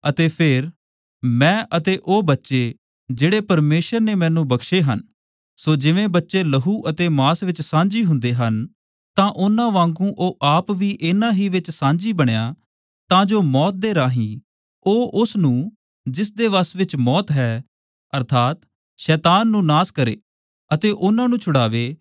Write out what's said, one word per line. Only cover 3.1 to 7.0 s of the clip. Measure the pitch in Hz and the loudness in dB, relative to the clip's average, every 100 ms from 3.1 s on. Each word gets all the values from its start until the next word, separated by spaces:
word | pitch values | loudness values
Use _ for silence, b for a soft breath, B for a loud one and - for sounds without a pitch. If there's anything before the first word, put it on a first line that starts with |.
ਜਿਹੜੇ | 123 151 214 | -2 0 0
ਪਰਮੇਸ਼ਰ | 208 175 151 156 165 233 | 0 0 2 0 0 -2
ਨੇ | 220 202 | 0 0
ਮੈਨੂੰ | 165 165 143 | 0 0 0
ਬਖਸ਼ੇ | 123 - 180 | -2 0 0
ਹਨ।" | 143 113 - _ _ _ _ _ | 0 -2 -8 _ _ _ _ _
ਸੋ | - 156 | -2 0
ਜਿਵੇਂ | 143 175 208 | 2 0 0
ਬੱਚੇ | 175 170 190 | -2 -2 -2
ਲਹੂ | 165 135 135 220 - | 0 0 0 -4 -4
ਅਤੇ | 156 | -4